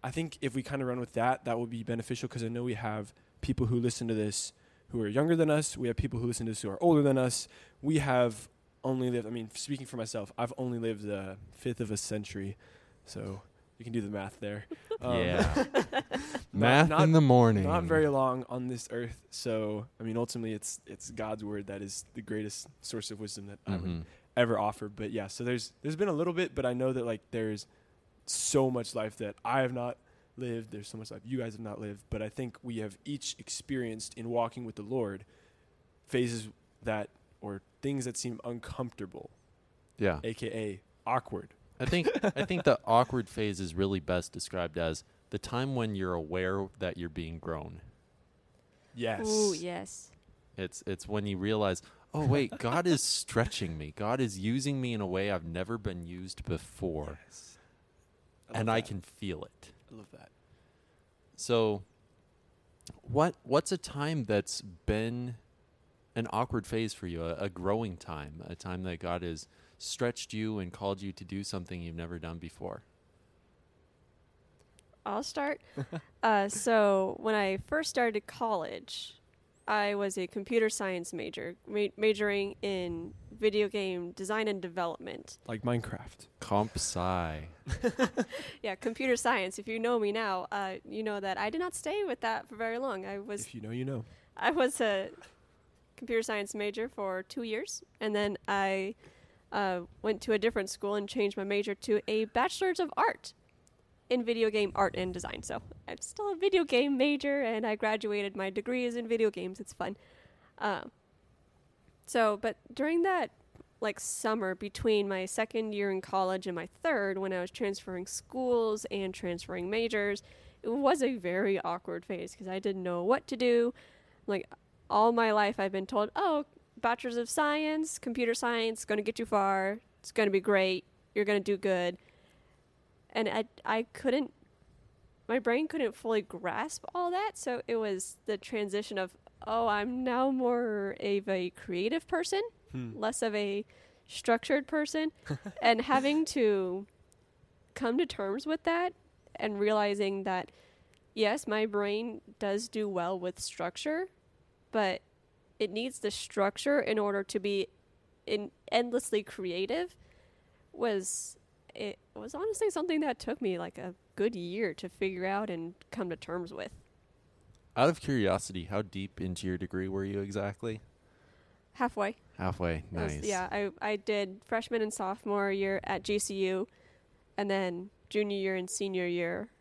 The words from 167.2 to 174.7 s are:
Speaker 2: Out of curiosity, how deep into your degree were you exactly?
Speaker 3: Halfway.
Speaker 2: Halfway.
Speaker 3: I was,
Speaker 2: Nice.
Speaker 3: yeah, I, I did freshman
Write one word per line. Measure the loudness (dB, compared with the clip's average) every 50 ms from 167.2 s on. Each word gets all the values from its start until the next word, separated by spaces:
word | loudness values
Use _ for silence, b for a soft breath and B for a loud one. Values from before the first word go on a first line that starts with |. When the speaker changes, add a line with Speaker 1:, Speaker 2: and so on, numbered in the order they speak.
| _ _ _ _ _ -20 -20 -20 _ -8 _
Speaker 2:
Out | 4 6 6
of | 6 2
curiosity, | 0 0 2 4 6 6 4 4 2 -4 -6 -8 -6
how | -2 -2 -2
deep | -2 -2 -6 -8 -8 -8 _ -6
into | -4 -4 -4 -2 -2 -2
your | -2 -2
degree | -2 -4 -2 -2 -2 -2
were | -2 -2 -2
you | -2 -2 -2
exactly? | -2 -2 -2 -2 -2 -2 -4 -4 -6 -6 -6 -6 -10 -18 _ _ b b b b b b b b b b b b b b _
Speaker 3:
Halfway. | -2 -2 -2 0 0 -2 -2 -2 _ _ -20 -10 -2
Speaker 2:
Halfway. | -2 -2 0 2 2 0 2 0 -2 -6 -4 -2
Speaker 3:
I | -2
was, | -2 -2
Speaker 2:
Nice. | -2 -2
Speaker 3:
yeah, | -2 -2 -2 -2 -2
I, | -2 -2 -2 -4 -4 -6
I | -4 -2 -2 -2
did | -2 -2 0 0 0 -2 -6 -14 -8 -2
freshman | -2 -2 -2 -2